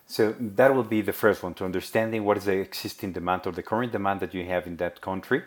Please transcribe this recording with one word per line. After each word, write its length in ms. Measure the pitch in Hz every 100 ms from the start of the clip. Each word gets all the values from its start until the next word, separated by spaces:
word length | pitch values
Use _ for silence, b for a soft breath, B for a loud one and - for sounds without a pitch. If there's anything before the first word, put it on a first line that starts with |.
| -
So 280 | - 107 110
that 360 | 113 98 135
will 80 | 131
be 180 | 110 110
the 120 | 101
first 300 | - 110 92
one, 120 | 90
to 100 | 82
understanding 600 | 92 90 - 113 113 110
what 120 | 104 104
is 80 |
the 140 | 98 95
existing 540 | 92 - 101 - 98
demand 340 | 87 87 90 98
or 60 |
the 100 | 87
current 300 | - 110 120
demand 280 | 110 98 98
that 140 | 92
you 100 | 92
have 220 | 90 90 87
in 100 | 82
that 240 | 87 -
country 440 | - 95 - 127